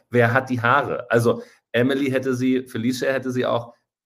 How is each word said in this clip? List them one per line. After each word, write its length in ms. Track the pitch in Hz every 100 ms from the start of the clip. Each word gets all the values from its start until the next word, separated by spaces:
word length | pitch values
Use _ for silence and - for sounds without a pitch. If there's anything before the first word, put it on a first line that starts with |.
| _
wer 240 | 120 117
hat 160 | 131 127
die 120 | 120
Haare? 480 | 117 139 113 76 -
Also 320 | 117 113 - - _ _
Emily 380 | 117 127 135 139
hätte 240 | 131 131 123
sie, 320 | 131 127 127
Felicia 440 | 113 117 127 139
hätte 200 | 135 131
sie 140 | 123 110
auch 280 | 117 117 - _ _